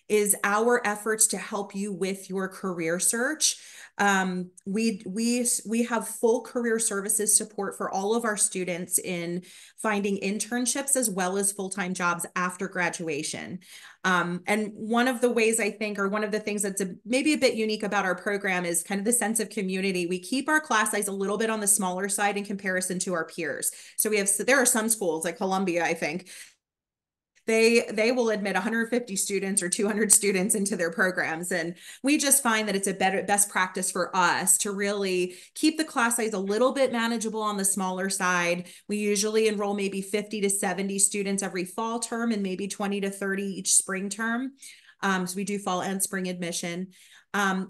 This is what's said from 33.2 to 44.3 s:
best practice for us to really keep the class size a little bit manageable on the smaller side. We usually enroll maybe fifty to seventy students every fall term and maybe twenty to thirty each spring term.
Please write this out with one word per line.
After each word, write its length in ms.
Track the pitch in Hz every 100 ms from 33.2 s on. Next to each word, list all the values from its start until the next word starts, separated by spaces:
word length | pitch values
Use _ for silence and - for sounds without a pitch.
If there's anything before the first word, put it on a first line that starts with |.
best 260 | 185 202 -
practice 420 | 202 185 - 185
for 240 | 180 170
us 440 | 190 170 135 180 -
to 120 | 208
really 640 | 196 202 208 196 180 180 180 -
keep 240 | - 311 311
the 60 |
class 320 | 311 277 233 233
size 180 | 220
a 40 | 202
little 340 | 196 208 254
bit 200 | 277 247
manageable 480 | 240 226 233 220 214
on 160 | 214 202
the 80 |
smaller 460 | 196 - 185 185 190
side. 560 | 196 185 180 175 175 180 - -
We 120 | 208
usually 500 | 208 202 214 220 220
enroll 240 | 202 202
maybe 300 | 202 196 196
fifty 400 | 190 208 202 220
to 80 | 196
seventy 480 | 196 196 180 196 196
students 440 | - 208 196 196
every 220 | 196 180
fall 360 | 175 - 226 233
term 320 | 233 233 233
and 100 | 214
maybe 260 | 196 185 202
twenty 320 | - 202 202
to 80 | 196
thirty 360 | 196 196 196
each 280 | 202 185 190
spring 380 | - - 190 196
term. 420 | 196 226